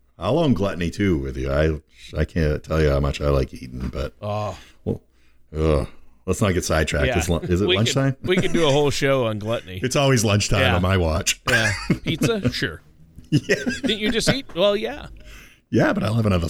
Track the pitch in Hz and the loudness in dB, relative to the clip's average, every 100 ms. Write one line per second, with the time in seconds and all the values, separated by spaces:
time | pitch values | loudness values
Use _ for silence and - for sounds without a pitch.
0 | _ - 92 147 156 92 98 82 85 - | _ -6 -2 2 2 2 0 -2 -4 0
1 | 101 78 67 65 67 69 80 76 - - | 2 2 -2 -6 -2 2 2 0 -8 -20
2 | - 80 78 85 76 73 - 78 76 69 | -10 -4 -2 0 0 0 -2 2 4 2
3 | 69 - 73 69 65 - 64 62 64 71 | 0 0 0 2 0 -6 -12 -8 -6 -6
4 | 67 - 104 104 104 - - - - - | -8 -8 -8 -6 -6 -10 -18 -8 -6 -6
5 | _ _ - - - 76 78 73 55 - | _ _ -20 -20 -10 0 2 2 0 -10
6 | - - - 90 104 87 - 80 78 76 | -20 -12 -6 0 2 0 0 0 0 0
7 | 71 95 80 82 85 90 104 185 117 139 | 0 0 0 -2 0 0 2 2 2 2
8 | 135 131 110 185 - 170 156 139 147 - | 0 -2 0 0 2 2 4 4 2 2
9 | 139 135 113 110 104 117 - 92 127 151 | 0 2 0 -4 -4 -6 -6 -6 -2 2
10 | 139 131 104 104 - 107 127 98 92 95 | 4 4 4 2 2 2 2 2 2 2
11 | 82 78 - - - 107 110 98 - - | 2 0 -2 -4 0 2 2 -2 -2 -4
12 | - - 247 220 - - 107 78 - _ | -2 -2 0 0 -2 -2 -6 -8 -20 _
13 | - - - 151 - 196 - - - 202 | -20 -20 0 0 2 -2 -2 -4 -4 -2
14 | 214 233 - 262 - 165 202 208 220 285 | -2 0 0 -2 -6 0 0 0 -4 -8
15 | - - - - - - _ 110 180 - | -14 -18 -20 -20 -20 -20 _ 2 2 0
16 | 107 113 104 90 | 0 0 2 2